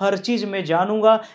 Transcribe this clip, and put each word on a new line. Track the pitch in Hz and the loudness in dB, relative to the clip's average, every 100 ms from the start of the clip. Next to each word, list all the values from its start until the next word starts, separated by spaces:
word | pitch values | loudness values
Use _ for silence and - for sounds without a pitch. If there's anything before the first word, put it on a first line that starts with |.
हर | 196 196 | -2 -2
चीज | 214 240 | -2 -4
में | 208 196 | -4 -6
जानूंगा, | 156 165 196 214 220 220 220 | -2 -2 0 2 4 4 0